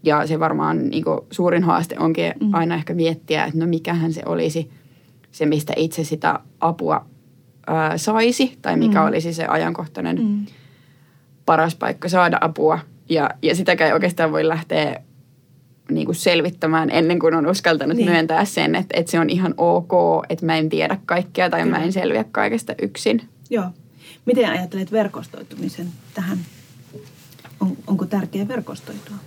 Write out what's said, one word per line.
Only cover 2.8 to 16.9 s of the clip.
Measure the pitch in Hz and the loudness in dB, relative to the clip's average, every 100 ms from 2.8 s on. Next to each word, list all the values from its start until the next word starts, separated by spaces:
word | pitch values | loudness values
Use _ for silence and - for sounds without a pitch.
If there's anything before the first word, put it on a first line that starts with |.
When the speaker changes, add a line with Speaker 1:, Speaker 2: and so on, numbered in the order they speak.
| 165 | -4
Speaker 1:
miettiä, | 170 165 160 - 156 156 | 0 0 -2 -2 -2 0
että | 160 | 0
no | 170 | 0
mikähän | 165 165 170 160 | 0 0 0 0
se | 160 - | -2 -4
olisi | 170 160 160 160 - - _ _ - _ | 0 0 -2 -6 -14 -20 _ _ -20 _
se, | - 151 | -2 0
mistä | 151 151 - | 0 0 -2
itse | 160 165 | -2 -2
sitä | 151 156 160 - - _ | -4 -2 0 -2 -6 _
apua, | 165 170 165 - - - _ _ _ _ - | -2 0 -2 -2 -4 -20 _ _ _ _ -4
ää, | 160 156 165 | -2 0 -2
saisi, | 214 220 233 240 262 - | 0 2 2 2 -2 -2
tai | - 170 | -2 2
mikä | 226 196 | 4 4
Speaker 2:
Mm. | 156 | 4
Speaker 1:
olisi | - 165 | 0 -2
se | 165 160 | -4 -2
ajankohtainen | 156 165 165 156 - - 170 | 0 0 -4 -10 -6 -4 0
Speaker 2:
Mm. | 220 208 208 - - _ _ _ _ _ _ _ - | 0 0 -4 -12 -20 _ _ _ _ _ _ _ 2
Speaker 1:
paras | 160 165 165 | 4 2 0
paikka | - - 175 | -4 -4 0
saada | 180 170 - | 2 4 4
apua. | 160 156 156 165 - - - | 0 2 2 2 -4 -20 -2
Ja, | 165 143 - | 0 0 0
ja | 156 170 | 0 2
sitäkään | 180 175 160 | 2 4 4
ei | |
oikeastaan | 160 180 170 160 | 4 2 2 0
voi | 156 160 | 2 0
lähteä | 160 - 160 151 - - - _ _ _ - _ _ - | 0 -2 -2 -2 -4 -14 -20 _ _ _ -20 _ _ -4
niinku | 160 151 | -2 -2
selvittämään | 170 185 170 160 165 160 160 | 0 2 2 0 -2 0 0
ennen | 156 | 2